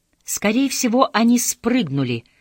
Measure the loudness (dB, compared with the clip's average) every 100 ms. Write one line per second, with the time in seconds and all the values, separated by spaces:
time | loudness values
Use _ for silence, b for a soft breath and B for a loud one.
0 | _ _ -10 -4 -2 0 0 -2 0 2
1 | 2 2 2 2 0 -4 -2 0 0 -2
2 | -2 -4 -8 _